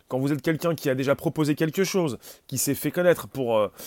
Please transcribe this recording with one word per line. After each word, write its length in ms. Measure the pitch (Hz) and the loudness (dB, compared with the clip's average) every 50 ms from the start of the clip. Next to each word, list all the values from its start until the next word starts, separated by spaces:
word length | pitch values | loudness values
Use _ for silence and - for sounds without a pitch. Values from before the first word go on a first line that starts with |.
| _ - | _ -4
quand 120 | - 131 | -2 0
vous 120 | 135 139 | 0 0
êtes 120 | 151 139 - | 0 0 0
quelqu'un 320 | 165 160 147 - 170 165 | 0 0 0 0 -2 -2
qui 120 | - - 143 | 0 0 0
a 20 | 131 | 0
déjà 220 | 131 135 135 139 | 0 2 0 0
proposé 400 | - - 165 - 156 156 143 151 | 0 0 -2 0 0 0 0 2
quelque 280 | - 160 160 - 190 190 | 0 0 0 0 0 0
chose, 360 | - - 196 170 147 113 - - - - - _ | 0 0 0 0 0 -2 -6 -10 -16 -20 -20 _
qui 140 | - 135 123 | -8 -4 -2
s'est 160 | - 143 135 | 0 0 -2
fait 160 | - - 151 | -2 -2 -2
connaître 360 | - 180 180 180 160 - - 104 | -2 2 4 4 4 4 0 -6
pour, 300 | - 135 131 117 113 107 | -6 -4 -2 2 2 2
euh, 120 | 104 92 - - - | 2 0 -2 -8 -14